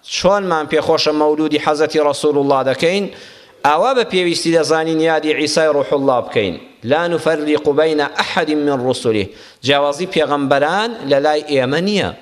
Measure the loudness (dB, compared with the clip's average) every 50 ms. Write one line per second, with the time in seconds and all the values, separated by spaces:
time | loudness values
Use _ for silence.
0 | _ -8 -8 0 2 2 2 2 0 -2 -2 -2 -2 -2 -2 -2 2 2 0 2
1 | 2 0 0 2 2 2 2 0 0 0 0 0 0 0 0 0 0 0 0 0
2 | 0 0 0 0 0 0 0 2 2 2 0 0 0 -2 -2 0 0 0 0 -2
3 | -4 -6 -10 -16 -20 -20 -20 -20 -20 -20 -20 0 2 2 4 4 2 2 2 0
4 | 0 0 0 0 0 0 -2 -2 -2 2 2 2 2 2 0 0 0 0 0 0
5 | 2 2 0 0 0 0 0 0 0 0 0 2 2 2 2 0 0 0 0 0
6 | 2 2 2 2 -2 -2 -2 -2 0 0 -4 -8 -14 -20 -20 _ -2 0 0 0
7 | 0 0 -2 0 0 0 0 0 0 0 0 2 2 0 2 2 2 2 2 0
8 | -2 -2 -2 -4 -4 -2 -2 -2 -2 0 -2 0 0 0 -2 0 0 -2 -2 0
9 | 0 0 0 0 -2 -4 -8 -20 -20 -20 -20 _ -2 0 2 2 2 0 -2 -4
10 | -6 -4 -2 -2 0 0 0 -2 0 2 2 2 2 0 0 -2 -2 -4 -6 -8
11 | -2 0 0 2 2 2 0 0 -2 -2 -2 0 0 0 -2 -2 -2 0 -2 -2
12 | -2 -4 -6 -10